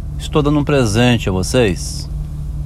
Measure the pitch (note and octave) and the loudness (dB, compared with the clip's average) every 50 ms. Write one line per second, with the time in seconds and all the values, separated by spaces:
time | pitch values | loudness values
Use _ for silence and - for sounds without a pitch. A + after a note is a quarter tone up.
0 | - - - - - - - D#3 C#3+ D3 D3+ D3 C#3+ C3 D3 C#3 B2+ G#2+ G2 A2+ | -8 -6 -8 -6 -6 0 0 2 2 2 2 2 2 2 2 2 2 2 2 4
1 | B2 B2 A#2+ A2 - G#2+ F#2+ F#2+ F2+ - - B2+ A#2+ G2+ F2 - - - - - | 4 4 4 2 0 -2 -2 -2 -2 2 2 4 4 4 2 -2 -4 -8 -6 -8
2 | - - - - - - - - - - - - - | -8 -6 -6 -6 -6 -6 -6 -8 -8 -6 -6 -6 -6